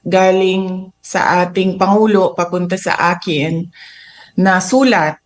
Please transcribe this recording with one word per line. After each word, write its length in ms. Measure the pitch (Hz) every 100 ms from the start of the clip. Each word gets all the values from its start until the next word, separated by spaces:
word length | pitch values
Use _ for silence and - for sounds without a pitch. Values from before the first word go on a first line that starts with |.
galing 880 | - 185 185 190 190 190 190 185 185 _
sa 400 | - 185 - 180
ating 320 | 180 180 190 185
Pangulo 560 | 190 208 214 202 185
papunta 480 | - 175 180 180 185
sa 160 | 180 - 175
akin 560 | 180 - 151 156 165 175 - - - - - - -
na 160 | 190 185
sulat 640 | 190 254 269 202 156 156